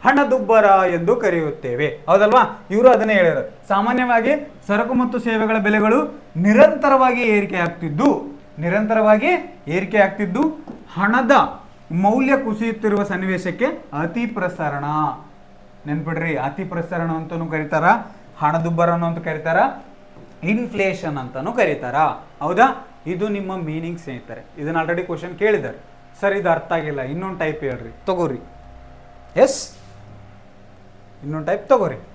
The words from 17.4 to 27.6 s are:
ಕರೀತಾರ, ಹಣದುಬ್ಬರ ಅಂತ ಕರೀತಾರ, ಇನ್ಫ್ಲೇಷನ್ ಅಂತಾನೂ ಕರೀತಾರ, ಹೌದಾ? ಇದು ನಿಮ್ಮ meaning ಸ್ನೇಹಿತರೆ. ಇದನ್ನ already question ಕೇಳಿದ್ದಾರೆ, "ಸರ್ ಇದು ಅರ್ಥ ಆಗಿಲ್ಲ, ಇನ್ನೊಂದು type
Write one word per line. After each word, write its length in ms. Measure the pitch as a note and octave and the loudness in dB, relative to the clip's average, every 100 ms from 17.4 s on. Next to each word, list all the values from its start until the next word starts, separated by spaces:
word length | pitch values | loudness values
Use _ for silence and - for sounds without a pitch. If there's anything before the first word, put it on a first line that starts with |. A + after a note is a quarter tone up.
| E3 | -6
ಕರೀತಾರ, 380 | D#3 D3 D#3+ E3+ A3+ - - - - | -6 -4 0 2 0 -2 -18 -20 -4
ಹಣದುಬ್ಬರ 520 | D3+ E3 E3 E3 E3+ | -2 0 -2 0 0
ಅಂತ 280 | E3+ E3+ E3 | 0 -2 -4
ಕರೀತಾರ, 380 | E3+ D#3 D#3+ E3+ A3 - - - - - - - | -8 -6 -2 2 2 -2 -18 -20 -20 -20 -20 -10
ಇನ್ಫ್ಲೇಷನ್ 760 | E3 G#3+ A#3+ G#3 G3 F3+ E3 C#3+ | -2 -2 -2 -2 -2 -2 -6 -8
ಅಂತಾನೂ 340 | B2 C3 D#3 | -8 -8 -6
ಕರೀತಾರ, 420 | A#3+ F#3+ C#3+ B2 C3 D#3 A2+ - - | 0 0 0 -4 0 0 -2 -14 -8
ಹೌದಾ? 440 | D3 F3 C4 - - - D#3 | -4 2 2 2 -12 -16 -8
ಇದು 220 | F3 G#3 | -4 -4
ನಿಮ್ಮ 280 | G3+ F#3+ F#3 | -4 -6 -8
meaning 420 | E3 D#3 E3 E3+ | -8 -8 -8 -10
ಸ್ನೇಹಿತರೆ. 480 | - B2+ - A#2 - - | -12 -14 -14 -18 -16 -12
ಇದನ್ನ 180 | D3 E3 | -6 -4
already 260 | D#3+ E3+ | -2 -4
question 360 | F3 E3 F3 E3+ | -4 -8 -10 -2
ಕೇಳಿದ್ದಾರೆ, 400 | G#3 G3+ B2+ A2 - - - - | 0 0 -2 -12 -20 -20 -20 -4
"ಸರ್ 140 | G3+ | -2
ಇದು 160 | G3 F3+ | 0 0
ಅರ್ಥ 220 | E3 - | 0 0
ಆಗಿಲ್ಲ, 280 | E3+ D3+ C#3+ | -4 -4 -6
ಇನ್ನೊಂದು 380 | C3 D#3 F#3+ F#3 | -6 -6 -8 -4
type 220 | D#3+ D3+ | -4 -4